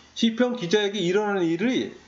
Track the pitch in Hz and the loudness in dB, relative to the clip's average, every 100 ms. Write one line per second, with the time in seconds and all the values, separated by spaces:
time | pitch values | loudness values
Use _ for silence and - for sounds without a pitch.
0 | - - 226 226 247 233 170 214 202 208 | -14 0 0 2 0 0 0 0 0 -2
1 | 175 202 208 202 170 170 240 202 101 - | 0 0 0 0 0 0 0 0 -4 -8